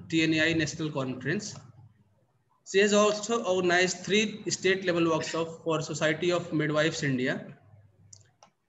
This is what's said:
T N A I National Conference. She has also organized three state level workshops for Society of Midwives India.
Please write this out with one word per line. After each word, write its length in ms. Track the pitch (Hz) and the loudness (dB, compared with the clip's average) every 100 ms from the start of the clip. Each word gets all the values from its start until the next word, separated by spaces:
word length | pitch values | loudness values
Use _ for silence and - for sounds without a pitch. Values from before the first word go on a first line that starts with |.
| - | -4
T 140 | 160 | 0
N 100 | 160 160 | 2 2
A 160 | 160 | 2
I 20 | |
National 360 | 165 147 - 156 | 2 -2 -4 -6
Conference. 680 | 143 131 127 131 202 - - - - - _ _ _ _ _ _ _ - | -4 -6 -6 -4 -4 -6 -14 -18 -20 -20 _ _ _ _ _ _ _ 0
She 140 | 190 | 2
has 140 | 208 | 4
also 500 | 208 208 208 - 233 | 6 4 2 -2 -2
organized 640 | 180 185 180 175 185 - - | 0 0 4 4 2 -2 0
three 440 | 208 220 - 175 | 0 0 -4 -6
state 360 | - 185 190 196 | -2 0 0 0
level 240 | 170 170 | 2 2
workshops 420 | 156 - 160 165 - 165 | 0 -2 -4 -4 -6 -2
for 160 | 156 | -2
Society 500 | 151 151 156 156 175 | -2 0 0 0 0
of 220 | 175 175 | 0 -2
Midwives 500 | 156 151 151 160 160 | -2 0 2 0 0
India. 420 | 143 127 131 196 - - - - _ _ _ - _ _ - _ | -2 0 -2 -4 -8 -18 -20 -20 _ _ _ -20 _ _ -20 _